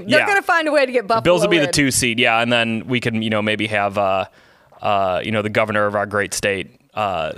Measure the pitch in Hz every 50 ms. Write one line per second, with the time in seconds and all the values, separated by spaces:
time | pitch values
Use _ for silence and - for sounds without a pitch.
0 | 180 208 294 302 - - 403 392 - - 349 330 311 302 294 294 262 254 247 240
1 | 202 190 226 226 226 175 180 165 - - - 165 - 175 - 151 143 131 - -
2 | 131 120 110 117 123 120 113 113 117 120 120 117 117 113 113 110 - 107 123 120
3 | - 120 113 110 110 113 110 104 107 110 107 104 104 107 107 101 101 101 98 104
4 | 101 95 95 95 92 - _ - _ _ _ _ _ _ - - - 104 101 98
5 | 95 92 90 76 62 104 110 107 104 107 104 117 110 107 107 104 104 104 104 104
6 | 101 101 104 101 101 - - - - 101 98 92 - - - _ _ _ - 107
7 | 107 98 90 80 78 76 -